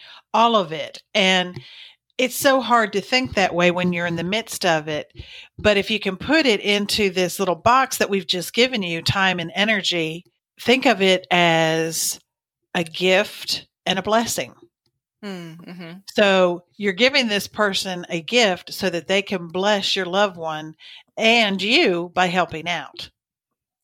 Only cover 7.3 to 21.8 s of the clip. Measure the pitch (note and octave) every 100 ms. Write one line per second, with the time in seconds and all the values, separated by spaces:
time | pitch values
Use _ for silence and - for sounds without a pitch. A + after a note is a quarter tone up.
7.3 | - F#3 E3 A3 B3+ B3+ - - G3 F3
8.3 | F#3 D#3+ - B3+ B3 F3+ E3 D#3+ G3+ F#3+
9.3 | F3+ E3 F3 G#3+ G#3 E3+ F3 D#3+ E3 -
10.3 | _ _ - - B3+ C4 G3 F#3+ F#3 -
11.3 | F3 F3 E3 D#3+ D#3+ E3 D#3+ - - _
12.3 | _ _ _ _ F3+ E3 D#3+ F#3 F#3 G#3
13.3 | - - - - _ - F3+ - A3 A#3
14.3 | - B2 - - _ _ _ _ _ G#3
15.3 | F3+ E3 E3 E3+ F3+ E3 F3+ - - G3+
16.3 | F#3+ F3+ F3 - - G3+ F#3 B3 C#4+ A#3
17.3 | G3+ - - G#3 F#3 G3 F3+ F3+ E3 D#3
18.3 | A#3+ G#3+ F3 - - F#3+ E3+ D#3+ G3 G3
19.3 | F#3+ F3 F3 G3+ G3+ G3 G3 F3 F#3+ G#3
20.3 | E3+ D#3+ D#3 D#3 D#3 - - - - A3
21.3 | A#3 G#3+ G3 G3+ C4+